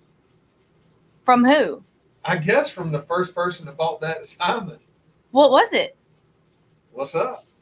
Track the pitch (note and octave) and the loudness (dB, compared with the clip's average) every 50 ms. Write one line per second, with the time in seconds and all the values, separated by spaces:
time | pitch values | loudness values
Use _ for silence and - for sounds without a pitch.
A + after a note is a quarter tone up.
0 | _ _ _ _ _ _ _ _ _ _ _ _ _ _ _ _ _ _ _ _ | _ _ _ _ _ _ _ _ _ _ _ _ _ _ _ _ _ _ _ _
1 | _ _ _ _ _ C4 B3 B3 A#3+ B3+ D4 D4+ A3+ D#3+ - - - _ _ _ | _ _ _ _ _ 2 4 6 6 6 4 4 2 0 -4 -10 -16 _ _ _
2 | _ _ _ _ - D#3 F#3 F3 D3+ F#3+ A#3 C#4+ D4 - - F#3+ E3 D#3+ D3+ - | _ _ _ _ -4 -4 -4 -2 0 2 2 2 0 0 -6 -8 -6 -6 -6 -6
3 | - - E3+ F#3 F3+ - - F3 F3 F3 F3 - D#3+ - - - D#3+ D#3+ - - | -6 -4 -4 -4 -4 -4 -4 -4 -4 -4 -6 -8 -14 -16 -6 -4 -4 -4 -4 -6
4 | D#3 D#3+ D#3+ D#3 - - - - F3+ F#3 A#3 A3+ F#3 D3+ A#2 - _ _ _ _ | -8 -8 -8 -8 -12 -14 -10 -6 -4 -4 -4 -4 -8 -12 -14 -18 _ _ _ _
5 | _ _ _ _ _ _ - C4+ D4+ C4+ B3+ D#4 A#4 A4+ F4+ G#3 D3 - - _ | _ _ _ _ _ _ 4 4 6 6 6 4 4 2 0 -2 -2 -4 -8 _
6 | _ _ _ _ _ _ _ _ _ _ _ _ _ _ _ _ _ _ _ B2+ | _ _ _ _ _ _ _ _ _ _ _ _ _ _ _ _ _ _ _ -10
7 | C#3 C3+ D#3 E3 A3 B3+ A#3+ - - _ _ _ | -10 -6 -4 -4 -4 -4 -6 -12 -18 _ _ _